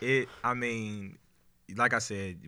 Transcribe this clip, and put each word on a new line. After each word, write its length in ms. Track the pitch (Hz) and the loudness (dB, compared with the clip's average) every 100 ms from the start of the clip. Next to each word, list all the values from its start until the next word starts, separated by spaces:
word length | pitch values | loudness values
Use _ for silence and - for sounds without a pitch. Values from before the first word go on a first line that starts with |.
it, 280 | 123 131 127 - | 4 4 2 -2
I 100 | 123 | -2
mean, 640 | 123 120 113 107 104 98 - _ _ _ _ - 98 | 0 -2 -2 -4 -8 -10 -14 _ _ _ _ -6 2
like 180 | 120 | 4
I 60 | 117 | 2
said, 380 | 113 101 95 90 | 0 -4 -4 -6